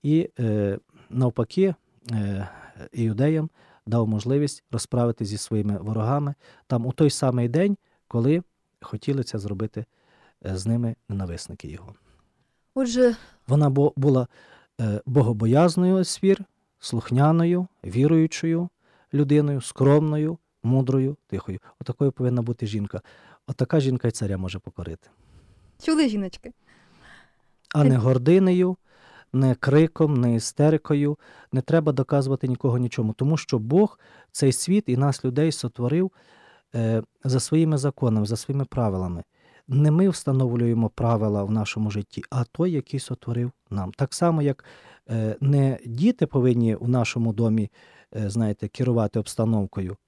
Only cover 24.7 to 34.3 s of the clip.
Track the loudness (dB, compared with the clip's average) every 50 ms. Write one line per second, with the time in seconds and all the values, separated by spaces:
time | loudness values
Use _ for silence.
24.7 | _ -12 -12 -12 -12 -14 _ _ _ _ _ _ _ -20 _ _ _ _ _ _
25.7 | _ _ -4 -2 2 2 2 0 0 -4 -6 -8 -10 -14 -20 -20 -20 _ _ _
26.7 | _ _ _ _ _ _ _ -20 -20 -20 _ _ _ _ _ _ _ _ _ _
27.7 | 0 2 4 4 4 4 2 2 2 2 4 4 4 6 6 4 4 2 2 0
28.7 | -2 _ _ _ _ _ _ -20 -20 -20 _ _ 0 2 2 2 2 0 0 2
29.7 | 4 4 4 4 _ 0 0 2 2 2 2 2 0 0 -2 -6 -2 2 2 4
30.7 | 4 2 _ -2 -2 0 0 -2 -2 _ _ -20 -20 -20 -14 _ -4 -4 -2 2
31.7 | 2 2 2 2 0 0 0 0 0 0 0 0 -2 -2 -2 -4 -4 0 0 0
32.7 | 0 0 -2 -2 -2 -2 -2 -2 -2 -2 0 0 0 -2 -2 -2 -2 -2 0 2
33.7 | 4 4 4 2 0 _ _ _ -20 -20 _ _